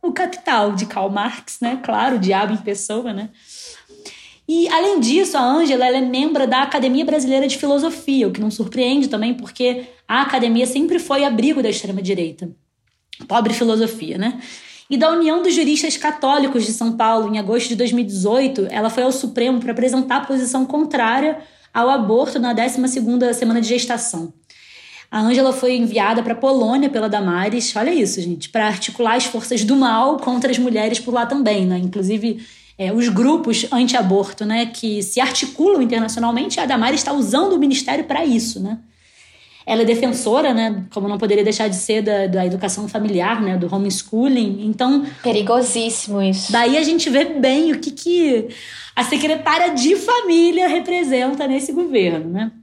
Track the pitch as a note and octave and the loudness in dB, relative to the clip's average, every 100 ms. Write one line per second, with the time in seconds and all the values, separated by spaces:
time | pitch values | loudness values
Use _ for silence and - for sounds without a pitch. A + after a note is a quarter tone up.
0 | F4 - F4+ - - A#3+ G#3 F#3+ G#3+ - | -4 -2 -4 -4 -2 2 2 0 -4 -4
1 | F#3+ G3+ A3 - - - A#3+ B3+ - A3+ | -4 -2 -4 -6 -16 -6 -4 -4 -2 0
2 | B3 B3+ F#3 F#3+ G#3 G#3+ - G3+ - G#3+ | 0 0 2 2 0 -2 -4 -6 -4 -6
3 | B3 G3 G#3+ _ - - - - _ - | -6 -8 -10 _ -20 -20 -20 -20 _ -20
4 | - - - - - E4 E4+ D#4+ F#4+ G4 | -20 -20 -20 -20 -4 0 2 2 2 2
5 | A3+ D4+ G4 D4 B3 D4 D#4+ C4 B3+ B3+ | 4 2 2 2 2 2 2 4 2 2
6 | B3+ B3+ D4+ D4+ C4 B3+ C#4 D4 C4 B3+ | 0 0 0 2 2 2 0 0 2 2
7 | D#4 D4+ C4 C4+ C4+ C4 D4 C#4+ D#4+ E4 | 2 0 2 0 0 -2 0 2 0 -4
8 | - C4+ G#3 F#3 G#3+ G#3+ F#3 B3+ B3 C#4+ | -2 0 0 0 -4 -2 -4 -2 0 2
9 | C4+ G#3+ A3+ B3 - - B3 B3 B3 - | 0 0 -2 -4 -8 -2 -2 -2 -10 -20
10 | _ A#3 C4+ C4 A#3 A3+ B3 C4 E4 F4 | _ 0 0 0 2 2 2 0 0 0
11 | - C#4 C#4 A3+ C#4 D4+ A3+ G3 G3 F#3+ | 0 0 2 2 2 2 0 -2 -4 -4
12 | F#3 F#3 E3 - F3 - _ _ _ _ | -2 -2 -4 -6 -14 -16 _ _ _ _
13 | _ - - A3 A3 - A#3 A3 A3 - | _ -20 -2 0 0 2 2 2 0 -4
14 | D#3+ F3 G#3+ B3+ - - - - _ C#4 | -8 -4 -4 -4 -12 -20 -20 -20 _ 2
15 | D#4+ E4+ D#4+ E4+ F4 D#4+ D4 D4+ D#4+ - | 2 4 2 2 2 2 2 0 -2 -2
16 | D4+ D4+ C4+ C#4+ C4+ B3+ G#3+ - A#3 A3+ | -4 -2 0 2 2 0 -2 -2 -4 0
17 | A3 A3+ G#3+ G#3+ G3 A#3 A#3 A3+ A#3+ A#3+ | 2 2 0 -2 -2 -2 -2 -2 0 0
18 | G#3+ G3 G3 A#3+ C4+ C4+ F#3+ - A3 A3 | -2 -2 2 2 2 0 -4 -2 -2 0
19 | B3+ C4 A#3+ - A#3+ B3+ B3 A#3 B3+ B3+ | 0 0 -4 -2 0 0 -2 -2 0 0
20 | C4 B3+ C#4 C4+ B3+ C4 C4 D4+ D#4 C#4 | 0 -2 0 -2 -2 -2 -2 0 0 0
21 | A3+ B3 D4+ D#4 - _ _ - A#3+ C4+ | 0 2 0 -2 -10 _ _ 0 2 2
22 | G#3 A3+ D4 C#4+ A#3+ A3 A#3+ B3+ B3+ B3+ | 2 2 2 0 -2 0 0 0 -2 0
23 | A3+ B3 B3 A#3 A#3 A3+ A3 A#3+ - A#3 | 0 2 2 0 0 0 2 0 0 -4
24 | - E3+ E3 - _ - - - - - | -4 -6 -8 -14 _ -20 -20 -20 -20 -20
25 | - G#3+ A3 B3+ C4+ C4 B3+ B3+ A#3 A3 | -8 -2 2 4 2 2 0 2 0 2
26 | G3+ A3+ A3+ A3+ C4+ C4+ A3 C4 C#4 A#3 | 0 0 -2 0 2 2 2 2 2 0
27 | G#3+ G#3 F#3+ F3 G3+ A#3+ A3+ G#3+ A#3+ F4 | 0 0 0 0 0 -2 -4 -2 0 2
28 | G3+ - F3 E3+ - A3+ G#3+ F#3 - - | 0 -2 -6 -6 -4 -2 0 -2 -6 -2
29 | A#3 A#3 B3+ A#3 - B3 G#3+ C4+ E3 A3 | 0 0 -2 -6 -4 -2 2 4 4 4
30 | C4 D4 - B3 C4 A#3+ B3 A3 G#3+ A#3 | 2 0 -2 0 0 0 0 0 0 -2
31 | - B3 A#3+ C#4+ A#3 G#3 F#3 F3+ F3+ G#3 | -2 -2 0 0 2 2 2 0 -2 -2
32 | F#3+ A3 A3+ A3+ - - - - F#3+ A3 | -2 0 -2 -4 -10 -20 -20 -8 -2 0
33 | A#3+ F#3+ B3+ D#4+ - A3+ - B3 B3 B3 | 2 2 4 4 2 -2 0 0 2 2
34 | F#3+ G3 G3 - G#3+ A3+ A#3 A3+ A3 G#3+ | 2 2 0 -4 -2 -2 -2 -4 -4 -4
35 | G3 - B3+ - C#4+ - E4+ F#4+ A#3+ A#3 | -2 -2 0 -2 -6 0 4 4 2 0
36 | A3 A3+ A#3 A#3+ F4 - B3 B3+ A#3 D4+ | -2 -2 0 0 -2 -4 0 0 2 0
37 | - C#4+ G#3 B3 F#4+ F4 C#4 C4+ - C4+ | -2 -2 0 2 2 2 2 0 -2 -4
38 | - C#4+ D#4+ A#3 - G3 F#3+ A3+ - _ | -2 -2 0 0 -2 -6 -6 -8 -12 _
39 | _ _ - _ _ - - A3 A3+ A#3 | _ _ -20 _ _ -18 -4 0 2 2
40 | B3+ - - B3 D4+ A3+ A3+ G#3 F#3 - | 0 -2 0 2 2 2 0 -4 -6 -6
41 | G3 G3+ G#3 G#3 G#3 G#3+ G#3+ F#3 - A3 | -4 -2 2 2 2 0 -2 -4 -2 -2
42 | G#3 G3+ F#3+ F#3 F3+ F#3 F#3+ F#3 G#3+ G#3+ | 0 0 0 0 0 -2 -4 -6 -6 -4
43 | G#3+ F#3+ F#3 A3+ G3+ F#3 F3 G3 G3+ F#3+ | -2 0 0 0 0 0 -2 -2 -2 -4
44 | - A3 C4+ B3+ G#3+ G3 G#3+ A3 B3+ C#4 | -4 0 2 2 0 -2 -4 0 2 2
45 | C#4 - B3 G#3+ G#3 A#3+ B3 A#3 A3+ A3+ | 0 -4 0 0 2 2 2 -2 -2 -4
46 | - G3+ G3 F#3+ - A3+ A#3+ C#4+ D4+ E4 | -4 0 0 0 0 2 4 4 2 0
47 | E4 C4 E4 D4+ C4 C4+ D#4+ C#4+ - - | 2 2 2 2 2 4 2 0 -4 -6
48 | E4+ F4 D#4 A#3+ A3+ - - - - - | -2 2 2 2 -2 -10 -18 -18 -10 -4
49 | A#3+ D4 D4+ D#4 D#4+ D#4+ F4 C#4+ C4 G4 | -2 0 0 0 0 2 2 2 2 2
50 | - A#4+ G#4+ E4+ E4+ E4+ F4+ D#4+ F4 F4+ | 2 0 4 4 6 4 2 0 0 -2
51 | D#4 C4 B3+ C#4 C#4+ C4+ C#4 D4+ F4 B3+ | 0 0 0 -2 0 -2 -2 -2 0 2
52 | F3+ E3 D#3+ F#3 A3+ - | 0 0 -4 -4 -4 -8